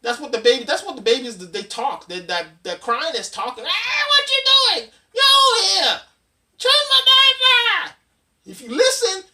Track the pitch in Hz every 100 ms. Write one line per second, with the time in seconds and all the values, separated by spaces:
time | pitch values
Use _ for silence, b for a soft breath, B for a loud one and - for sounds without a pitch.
0 | 233 240 277 233 226 254 233 370 - 262
1 | 202 240 247 208 180 185 196 - 254 269
2 | - 175 170 180 160 _ - 175 - 240
3 | 320 269 - - 214 247 254 381 466 587
4 | 587 571 554 539 539 539 508 359 233 b
5 | b 453 554 554 554 466 381 392 285 190
6 | - _ _ _ _ _ 494 571 571 539
7 | 508 508 554 508 508 494 466 392 - -
8 | _ _ _ _ - 190 247 247 523 480
9 | 466 381 370